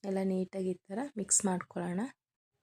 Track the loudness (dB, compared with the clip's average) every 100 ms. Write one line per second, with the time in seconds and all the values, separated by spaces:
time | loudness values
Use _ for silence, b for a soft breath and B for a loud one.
0 | 0 0 2 2 0 -2 -2 -2 _ -6
1 | -4 -4 2 2 4 0 -2 -4 -2 -2
2 | -4 -8 _ _ _ _